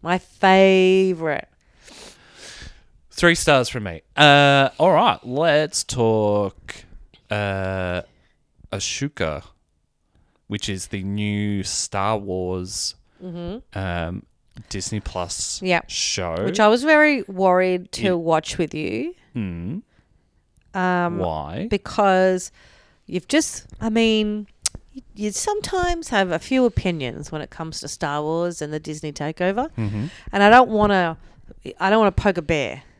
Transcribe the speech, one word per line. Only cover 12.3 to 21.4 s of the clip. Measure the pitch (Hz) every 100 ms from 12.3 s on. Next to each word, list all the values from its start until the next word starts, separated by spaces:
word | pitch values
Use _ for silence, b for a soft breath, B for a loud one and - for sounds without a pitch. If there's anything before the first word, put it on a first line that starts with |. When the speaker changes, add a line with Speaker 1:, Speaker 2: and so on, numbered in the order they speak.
| 92 90 92 92 - - - _ _
Speaker 1:
Mm-hmm. | 180 170 175 214 - -
Speaker 2:
um, | 95 87 85 90 - _ _ - -
Disney | 98 - 107
Plus | - 92 87 - - -
Speaker 1:
Yeah. | 185 175 -
Speaker 2:
show. | - - - - 82
Speaker 1:
Which | - 190
I | 214
was | 240
very | 294 302 302 277
worried | - 185 190 180 185 180 180
to | -
Speaker 2:
Yeah. | 202
Speaker 1:
watch | 175 165 156 - -
with | 165
you. | 151 156 107 311 359 _
Speaker 2:
Hmm. | - 101 85 87 175 - _ _ _ _ _ _ _ _
Speaker 1:
Um, | 190 185 180 175 -
Speaker 2:
Why? | 87 78